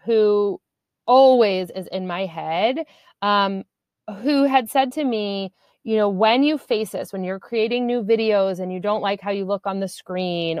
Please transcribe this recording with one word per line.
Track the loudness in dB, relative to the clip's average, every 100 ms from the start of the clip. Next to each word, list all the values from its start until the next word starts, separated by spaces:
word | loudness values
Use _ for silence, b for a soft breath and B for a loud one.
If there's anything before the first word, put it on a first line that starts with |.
who | 0 2 4 2 0 -4 _ _ _ _
always | 4 6 8 6 4 2 -4
is | -10 -8
in | -6 -6
my | -6
head, | -6 -6 -4 0 0 -2 -8 b b _
um, | 0 2 2 -2 -10 _ _ _ -16 -6
who | 0 2
had | 4 2 2
said | 0 0
to | -2
me, | -2 -2 -4 -6 -8 -12 _ _ -2
you | 0
know, | 2
when | 2 2 4
you | 2 0
face | -2 -4 -4
this, | -8 -8
when | -8
you're | -8 -8
creating | -6 -2 -2 -2 -2
new | -2
videos | 0 2 2 2 2 -2
and | -6
you | -4
don't | -4 -2
like | -2 -4
how | -4
you | -4
look | -4 -4 -4
on | -4
the | -6
screen, | -10 -8 -6 -4 -2 -4 -4